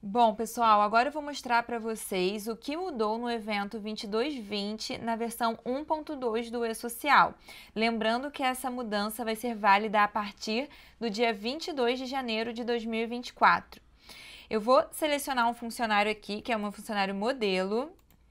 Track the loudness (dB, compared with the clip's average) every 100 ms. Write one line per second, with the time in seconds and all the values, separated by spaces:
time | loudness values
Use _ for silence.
0 | -4 4 4 4 -4 0 6 6 6 6
1 | 4 0 -6 -8 0 2 2 -4 -4 -6
2 | -4 0 0 0 -6 -8 -6 -4 -4 0
3 | 0 0 -2 -4 -2 -2 -2 -6 -8 -8
4 | -4 -2 0 -4 -6 -4 -4 -6 -6 -6
5 | -4 -2 -4 -2 -2 -2 -4 -6 -2 -4
6 | -4 -4 -2 -2 -4 -4 -4 -4 -8 -6
7 | 4 6 6 2 -18 -20 -10 -2 0 2
8 | 0 0 -2 -2 0 0 -4 -6 -2 -2
9 | -2 -4 -4 -2 -4 0 6 6 4 2
10 | 2 2 -6 -8 -4 -4 -4 -10 -20 _
11 | -6 0 0 0 -4 -6 -6 0 0 0
12 | -2 -4 -2 -2 -2 -4 -2 -2 -2 -4
13 | -2 -4 -10 4 6 6 0 -20 _ _
14 | -20 -20 -18 -20 -4 -4 4 4 4 -2
15 | 0 0 0 0 2 0 -8 -4 2 4
16 | 2 0 -4 -8 -2 -2 -2 -8 -6 -2
17 | 0 0 -2 0 2 2 2 -2 -4 -10
18 | _ _ _